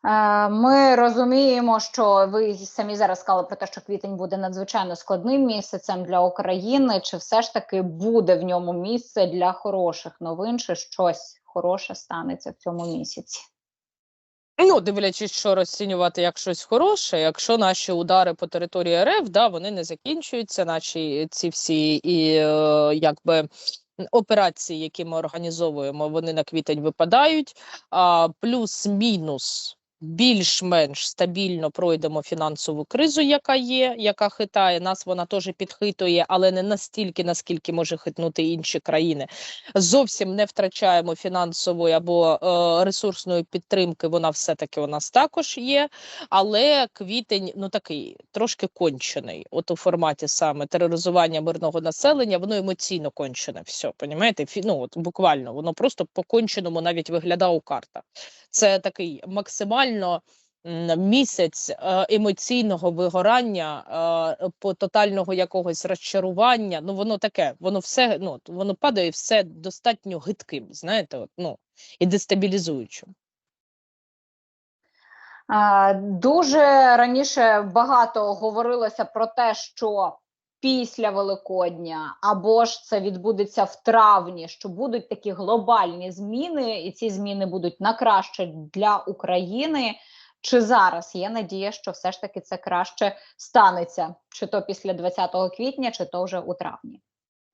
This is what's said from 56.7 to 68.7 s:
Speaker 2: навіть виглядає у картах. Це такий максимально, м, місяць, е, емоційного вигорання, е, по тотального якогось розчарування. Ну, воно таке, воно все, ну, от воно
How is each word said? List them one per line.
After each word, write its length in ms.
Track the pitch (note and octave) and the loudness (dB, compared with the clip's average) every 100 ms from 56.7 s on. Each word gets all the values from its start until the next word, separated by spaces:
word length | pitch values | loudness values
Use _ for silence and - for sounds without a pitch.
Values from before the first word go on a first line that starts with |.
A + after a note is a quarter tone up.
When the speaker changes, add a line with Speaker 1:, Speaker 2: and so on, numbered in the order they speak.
| E3 | -2
Speaker 2:
навіть 280 | E3 E3+ D#3+ | -2 -4 -4
виглядає 420 | E3 E3+ F3 F#3 | -4 -2 0 2
у 80 | E3 | 0
картах. 440 | - C#3 - - _ - - _ _ | -2 -10 -8 -20 _ -20 -20 _ _
Це 300 | - G#3 F#3+ | 2 4 2
такий 440 | F#3+ - E3+ C#3+ F#3 | -2 -6 -8 -8 -8
максимально, 960 | G3 G3 - G3+ A#3 C4 A3 F3+ E3+ _ _ _ _ E3+ | -8 -8 -8 -2 0 0 -2 -2 -4 _ _ _ _ -10
м, 340 | E3 E3+ E3 F#3+ | -6 -2 0 4
місяць, 600 | B3 C4 - E3 - - | 4 2 0 -2 -2 -10
е, 380 | - F#3 F#3 F#3+ | -8 -2 0 2
емоційного 840 | G#3+ G#3 F#3 - B3 G#3+ F3 F3 | 2 0 -2 -2 0 0 0 -2
вигорання, 1400 | E3+ F3+ F3+ G3 B3 A#3+ F#3+ D#3 D3 - D3+ E3 E3 D#3+ - | 0 -2 2 4 4 2 -4 -6 -8 -8 -4 -2 0 -2 -4
е, 80 | F#3 - | -6 -4
по 140 | G3+ | -6
тотального 600 | F3+ F#3+ G#3+ G#3 G3 F#3 | -4 0 2 2 2 -2
якогось 520 | F#3 F#3 F#3+ F3 E3 - | -2 0 -2 -4 -4 -6
розчарування. 960 | F#3 - G3 F#3 F3+ A#3+ A#3+ G3+ E3 | -6 -2 -2 -2 2 4 4 0 -6
Ну, 120 | E3 G3 | -6 -4
воно 220 | G#3 G#3 | -4 -2
таке, 360 | G#3+ - D3+ - | -2 0 -2 -2
воно 200 | F3+ G3 | -4 -4
все, 380 | - - B3 F3+ | -2 2 2 2
ну, 100 | F#3 | -4
от 180 | C#3 - | -10 -14
воно 260 | F3 G3 | -6 -4